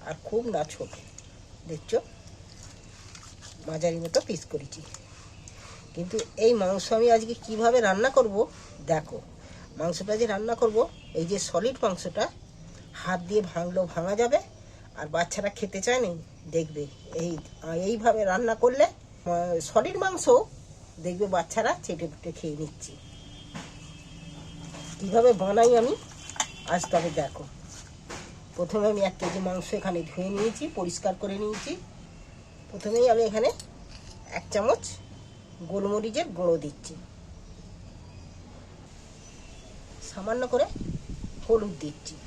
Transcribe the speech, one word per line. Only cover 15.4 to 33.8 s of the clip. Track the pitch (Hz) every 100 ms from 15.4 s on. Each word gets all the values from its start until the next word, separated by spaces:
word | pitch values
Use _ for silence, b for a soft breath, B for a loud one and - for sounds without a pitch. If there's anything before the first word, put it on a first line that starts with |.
| 202 -
খেতে | 202 196 214
চায় | 247
না, | 220 170 - - 165
দেখবে | 165 156 151 143 - - 165
এই, | 170 160 - - 160 165 190
এইভাবে | 226 226 220 196
রান্না | 190 240 220
করলে, | 240 262 311
আহ, | - - - - 175 180 170 -
সলিড | 220 269 370
মাংস | 381 359 - 247 - - - - - -
দেখবে | 165 180 202 180
বাচ্চারা | - - 226 349
চেটে | - 165 165
পুটে | - 170 156
খেয়ে | 165 147
নিচ্ছে। | 151 - - - - - - - - - - - - - - - - - - - - - - -
কীভাবে | 196 214 247 208
বানাই | 190 208 233 240
আমি | 240 427 - - - - - - -
আজ, | 170 -
তবে | 175 165 156
দেখো, | 139 - - - - - - - - - - - - -
প্রথমে | 175 214 208
আমি | 208 196
এক | -
কেজি | 175 190 185
মাংস | 180 175 208
এখানে | 190 175 160
ধুয়ে | 156 185 202
নিয়েছি, | 220 220 294 -
পরিষ্কার | 175 - 202 185
করে | 202 196
নিয়েছি। | 214 220 - 359 - - - - - - - - -
প্রথমেই | 196 208 233 247
আমি | 226 226
এখানে | 214 247 - - -